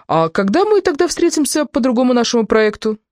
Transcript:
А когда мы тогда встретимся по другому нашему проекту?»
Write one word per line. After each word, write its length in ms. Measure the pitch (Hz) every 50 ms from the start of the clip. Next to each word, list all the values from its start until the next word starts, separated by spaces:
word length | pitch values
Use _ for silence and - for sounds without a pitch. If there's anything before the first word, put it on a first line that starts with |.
| _
А 220 | - - 160 165 165
когда 360 | 160 - 196 196 208 330 403
мы 160 | 427 427 392
тогда 260 | 359 - 294 277 359
встретимся 580 | 339 - - 339 339 - 320 285 - - 311 294
по 140 | - - 285
другому 340 | 233 262 233 233 262 247 254
нашему 340 | 240 233 - - 240 220
проекту?» 520 | - 214 220 214 214 214 - - 220 214 - _ _